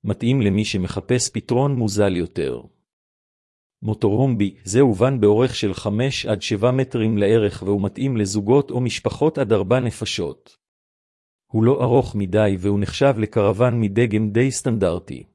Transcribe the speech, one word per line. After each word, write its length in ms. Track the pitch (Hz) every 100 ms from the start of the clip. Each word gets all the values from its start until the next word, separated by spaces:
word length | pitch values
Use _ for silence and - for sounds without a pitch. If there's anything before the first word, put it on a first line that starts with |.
מתאים 380 | - 98 117 135
למי 240 | 104 98 107
שמחפש 640 | 101 90 98 - 123 -
פתרון 460 | - - 123 143 131
מוזל 400 | 110 101 101 90
יותר. 460 | 82 - 71 60 - _ _ _ _ _ _ _ _ _ _ _
מוטורומבי, 760 | 107 107 107 107 135 113 101 -
זה 180 | 90 107
אובן 380 | 139 95 123 135
באורך 360 | 104 107 127 -
של 180 | 104
חמש 520 | 90 107 104 131 - -
עד 160 | 104
שבעה 300 | - 107 117
מטרים 460 | 131 131 123 110 107
לערך 460 | 101 113 104 - 95
והוא 160 | 101
מתאים 360 | 98 - 135 120
לזוגות 540 | 101 104 101 135 139
או 100 | 120
משפחות 560 | 123 - 117 - 156 156
עד 160 | 120
ארבע 260 | 107 95 127
נפשות. 800 | 120 - 110 - 82 - _ _ _ _ _ _ _ _ _ _ _
הוא 160 | 110
לא 200 | 113 139
ארוך 320 | 123 131 123 104
מדי 400 | 98 101 107 95
והוא 200 | 98 101
נחשב 340 | 98 - 139 113
לקרוון 640 | 107 - 101 95 123 120
מדגם 480 | 107 98 120 107 107
די 220 | 107 131
סטנדרטי. 720 | 127 - 113 95 87 - 64 -